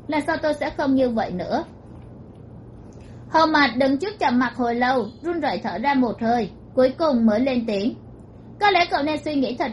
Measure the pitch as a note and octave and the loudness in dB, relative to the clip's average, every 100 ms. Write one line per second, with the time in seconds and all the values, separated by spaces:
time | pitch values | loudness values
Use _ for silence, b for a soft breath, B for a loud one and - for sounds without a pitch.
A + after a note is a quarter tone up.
0 | - D4+ D4+ D#4 D4+ D4 D4 D#4 C#4 C4 | -4 -2 0 0 0 -2 -4 -2 2 4
1 | B3 A3 - F3+ D#3+ B3 - - - - | 2 0 -2 -4 -2 -4 -4 -12 -20 -20
2 | - - - - - - - - - B | -18 -18 -20 -20 -18 -18 -18 -20 -20 B
3 | B B B D#4+ D#4+ D4+ C#4 B3 C4+ C#4 | B B B 4 6 6 4 4 2 2
4 | G4+ - D4 B3 B3 B3+ A#3+ A#3+ B3 C4 | -2 -2 2 2 0 0 0 2 2 2
5 | G#3+ - E4 E4+ C#4 F3+ G#3+ F3+ C4+ C4+ | -2 -6 -6 -2 -2 -2 -4 -2 0 2
6 | A#3 G#3 A3+ A#3+ G3 - - C4 B3+ C4 | 0 0 0 0 -2 -8 -4 2 2 4
7 | D#4+ A#3+ A3 G#3+ C4+ B3 A3+ G3 A#3 - | 2 4 4 4 2 0 0 0 -2 -4
8 | - - - - - - G#4 F4+ F4 E4 | -14 -20 -20 -20 -16 0 4 4 2 0
9 | D4 D4+ D#4 C#4+ B3 B3 C4+ | 0 -2 -2 -2 -2 -2 -4